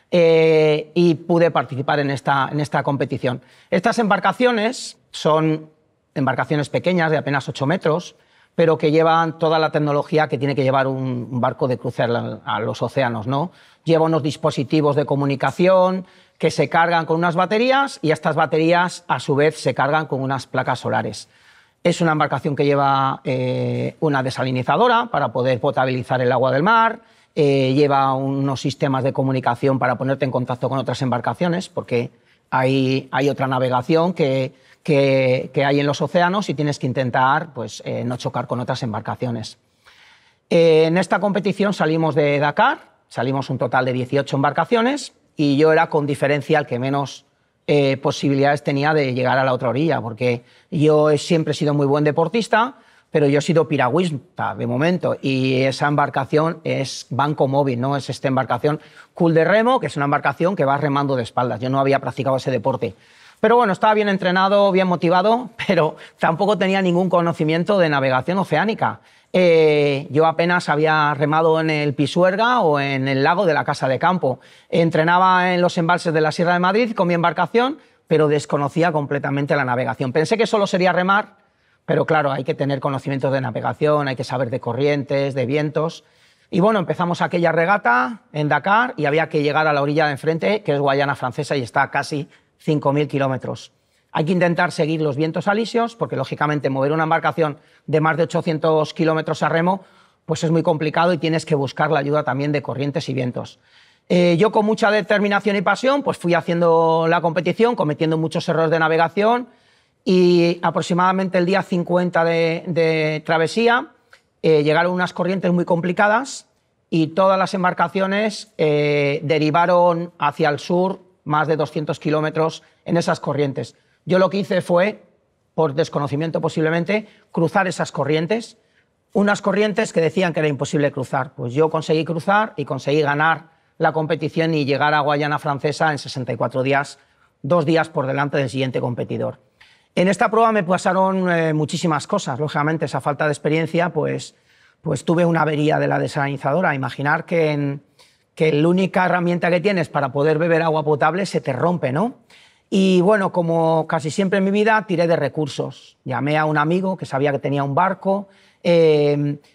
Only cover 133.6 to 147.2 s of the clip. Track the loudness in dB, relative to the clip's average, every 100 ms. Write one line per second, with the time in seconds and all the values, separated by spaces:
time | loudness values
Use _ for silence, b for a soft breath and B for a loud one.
133.6 | b b 0 0 -2 -2 -4 -2 0 0
134.6 | 0 0 2 2 2 0 0 -2 -4 -4
135.6 | -4 0 0 -2 -6 -8 -6 -4 -2 -2
136.6 | 0 0 -2 -12 b b b b 0 0
137.6 | 2 0 0 -4 -4 -2 -2 -2 -2 -4
138.6 | -4 -4 -4 -6 -6 -6 -6 -8 _ b
139.6 | b b b 0 0 2 2 4 4 2
140.6 | 0 0 0 0 0 0 0 0 0 0
141.6 | -2 -2 0 -2 -2 -4 -4 -6 -4 -2
142.6 | -2 -2 -4 -4 -4 -2 -2 -2 -2 -2
143.6 | 0 -2 -2 -2 -4 -6 -10 b b b
144.6 | b b -6 -6 0 2 2 2 0 0
145.6 | 2 2 0 0 -2 -2 -4 -2 -2 0
146.6 | 0 -2 -6 -4 -2 -2